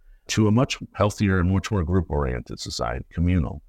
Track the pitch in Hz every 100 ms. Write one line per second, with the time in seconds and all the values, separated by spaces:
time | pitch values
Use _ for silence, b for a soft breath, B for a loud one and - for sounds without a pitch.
0 | - - - - 107 110 143 - - -
1 | 104 - 104 95 87 95 - 104 78 92
2 | 85 73 67 62 60 57 - - 58 60
3 | - - 87 90 64 69